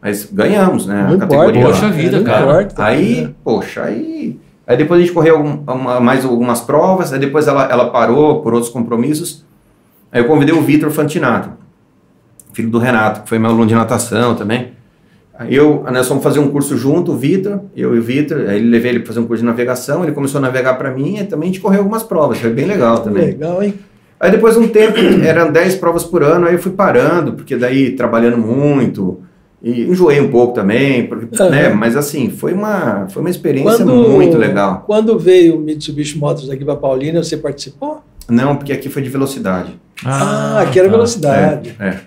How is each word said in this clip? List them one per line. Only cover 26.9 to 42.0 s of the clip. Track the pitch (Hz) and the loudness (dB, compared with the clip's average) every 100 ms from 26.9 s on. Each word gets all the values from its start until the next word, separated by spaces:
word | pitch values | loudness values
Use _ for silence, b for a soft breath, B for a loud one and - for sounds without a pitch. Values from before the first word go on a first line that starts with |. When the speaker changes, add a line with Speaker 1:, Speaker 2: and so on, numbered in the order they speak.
| 123 139 175 143 | 2 2 0 -2
Speaker 1:
porque | 104 - 123 | -6 -6 -4
daí | 123 135 131 | 0 2 0
trabalhando | - 120 113 117 117 | 0 0 2 2 2
muito, | 110 131 147 143 110 98 95 - b b b _ | 0 0 2 2 0 -2 -6 -6 b b b _
e | 117 117 117 | -6 -4 0
enjoei | 185 175 143 | 2 4 4
um | 127 | 4
pouco | 120 120 | 4 2
também, | 110 98 117 139 127 - | 2 0 2 2 0 -2
porque, | - 110 - | -6 -10 0
Speaker 2:
Aham. | 180 | 2
Speaker 1:
né, | 143 143 | 4 2
mas | 104 117 131 | 2 0 0
assim, | 143 151 113 | -2 -4 -4
foi | - 147 | -4 -4
uma, | 180 214 202 147 101 95 | -4 -2 -2 -2 -4 -6
foi | - | -6
uma | 160 | -6
experiência | 185 165 139 160 233 | -4 -2 0 2 2
Speaker 2:
Quando, | 202 247 226 | 4 4 6
Speaker 1:
muito | 202 170 170 | 6 4 4
legal. | 104 - 101 190 - | 2 0 0 -2 -2
Speaker 2:
quando | 214 220 202 | 0 2 0
veio | 165 185 170 156 | 4 6 6 2
o | |
Mitsubishi | 151 151 151 143 147 160 | -4 -8 -8 -8 -8 -6
Motors | 147 147 - | -4 -4 -8
aqui | 135 | -10
pra | 139 143 | -6 -4
Paulínia, | 139 131 143 165 | -2 -2 -2 -4
você | 165 156 | -4 -6
participou? | 147 139 - - 285 302 _ - - | -6 -8 -14 -12 -10 -10 _ -20 -2
Speaker 1:
Não, | 120 135 139 | 0 0 -2
porque | 143 | -4
aqui | 131 - | -8 -6
foi | - | -8
de | 127 | -6
velocidade. | 135 135 - 98 92 87 - _ - - | -4 -4 -4 -4 -4 -6 -14 _ -12 -6
Speaker 2:
Ah, | 135 196 208 214 220 | -4 -2 -2 -2 -2
Speaker 3:
Ah, | |
Speaker 2:
aqui | 160 185 | 2 2
era | 190 | 4
Speaker 3:
tá. | |
Speaker 2:
velocidade. | 226 233 - 151 139 147 151 - - | 4 0 0 0 2 2 0 -8 -8
Speaker 1:
É, | 98 | -8
é. | 95 | -8